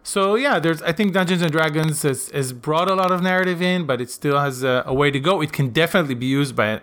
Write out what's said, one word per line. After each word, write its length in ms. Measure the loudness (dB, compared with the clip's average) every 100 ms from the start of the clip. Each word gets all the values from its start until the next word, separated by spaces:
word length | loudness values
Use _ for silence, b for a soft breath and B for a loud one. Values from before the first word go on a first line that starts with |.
So 320 | -6 0 2
yeah, 240 | 2 2 2
there's, 220 | 0 0
I 120 | -2
think 200 | 0 0
Dungeons 300 | 2 2 2
and 100 | 2
Dragons 480 | 2 0 0 0 0
has, 280 | -2 -2 -4
has 240 | -4 -4
brought 360 | -6 -2 0 0
a 40 |
lot 160 | 2 2
of 120 | 0
narrative 380 | 0 0 0 0
in, 240 | 0 0
but 160 | 0 -2
it 80 | -4
still 320 | -4 0 0
has 220 | 0 -2
a, 200 | 0 0 0
a 80 |
way 160 | 0 2
to 100 | 2
go. 220 | 0 0
It 100 | -2
can 160 | -2 0
definitely 460 | 2 2 2 0
be 100 | -2
used 320 | 0 0 0 0
by, 240 | -2 -2